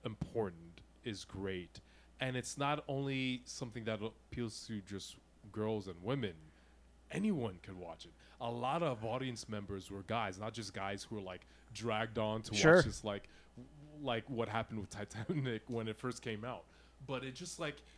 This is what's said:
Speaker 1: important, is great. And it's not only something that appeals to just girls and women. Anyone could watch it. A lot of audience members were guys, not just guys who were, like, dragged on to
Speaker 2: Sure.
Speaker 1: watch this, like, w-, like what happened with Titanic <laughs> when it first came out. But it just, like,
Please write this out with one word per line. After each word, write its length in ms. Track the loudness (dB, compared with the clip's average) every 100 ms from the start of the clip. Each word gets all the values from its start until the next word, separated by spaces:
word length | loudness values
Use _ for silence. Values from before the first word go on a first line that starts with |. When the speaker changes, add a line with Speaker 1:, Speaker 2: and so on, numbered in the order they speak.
Speaker 1:
important, 760 | -4 -4 -2 0 0 -2 -14 -18 -20 -8
is 200 | -6 -6
great. 560 | -6 -4 -2 -2 -6 -14 -20 -20 -20 -4
And 160 | -2 0
it's 220 | -2 0
not 240 | 2 2 0
only 540 | 0 0 2 2 0
something 400 | -6 -8 -6 -4
that 160 | -2 0
appeals 640 | -2 -6 -10 -4 -4 -4 -6
to 140 | -6
just 360 | -4 -8 -8 -14 -20 -20 -10
girls 340 | -2 0 0 -2
and 80 | -6
women. 320 | -2 0 0 -4 -16 -20 -20 -20 -20 -20 -6
Anyone 460 | 0 2 4 0 -2
could 140 | -10 -10
watch 260 | -8 -10 -14
it. 40 | -18 -20 -6
A 100 | -4
lot 320 | 0 2 4
of 220 | 2 2
audience 440 | 0 0 -2 -4 -4
members 400 | -4 -2 -6 -6
were 120 | -8
guys, 340 | 0 2 2 -2
not 140 | -4
just 220 | -4 -6
guys 300 | -2 -2 -2
who 100 | -4 -6
were, 60 |
like, 240 | -6 -8 -12 -20 -14
dragged 460 | -2 2 4 4 2
on 240 | 2 2
to 120 | 0
Speaker 2:
Sure. 220 | 8 12 12
Speaker 1:
watch 80 | 10
this, 180 | 2
like, 240 | -2 -2 -6 -20 -20 -18
w-, 480 | -18 -18 -16 -6 0
like 220 | 0 0
what 200 | 0 2
happened 320 | 0 0 -4
with 100 | -4
Titanic 720 | -6 -6 -4 0 0 2 -2
<laughs> 40 | -2
when 180 | -2 -2
it 80 | -2
first 240 | -4 -4
came 240 | -4 -4
out. 200 | -4 -6 -10 -20 -20 -16 -6
But 160 | -4
it 100 | -4 -8
just, 240 | -10 -4
like, 160 | -4 -4 -16